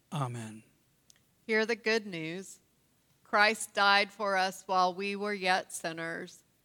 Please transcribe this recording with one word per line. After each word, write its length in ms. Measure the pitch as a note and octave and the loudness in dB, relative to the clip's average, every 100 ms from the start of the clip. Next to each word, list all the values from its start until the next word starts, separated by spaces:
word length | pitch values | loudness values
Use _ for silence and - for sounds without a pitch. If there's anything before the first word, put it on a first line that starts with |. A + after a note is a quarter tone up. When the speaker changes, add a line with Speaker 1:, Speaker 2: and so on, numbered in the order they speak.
| _ | _
Speaker 1:
Amen. 520 | D#3 B2+ A#2+ A2 G#2+ - _ _ _ _ _ _ _ - | -6 -6 -6 -12 -16 -20 _ _ _ _ _ _ _ -2
Speaker 2:
Hear 180 | A3 | -2
the 120 | A3 A#3 | 0 -2
good 300 | A3 A3+ G#3 | 0 0 -2
news. 520 | E3+ D#3+ F3+ F#3 - _ _ _ _ _ _ | -8 -8 -10 -12 -20 _ _ _ _ _ _
Christ 520 | _ G#3+ G#3+ A3 - | _ 4 4 4 -4
died 360 | G#3 G3+ G3+ G3+ | 2 4 4 2
for 260 | - G3+ F#3+ | -2 0 2
us 280 | F#3+ F#3+ - | 0 -4 0
while 260 | F#3 F3+ | 2 2
we 220 | F3+ G3+ | 0 -6
were 180 | G3+ G#3 | -4 -6
yet 400 | G3+ F#3 F#3 - | -2 0 0 -2
sinners. 680 | - E3+ E3 E3 F3 F3+ - _ _ | -8 -8 -6 -8 -8 -12 -18 _ _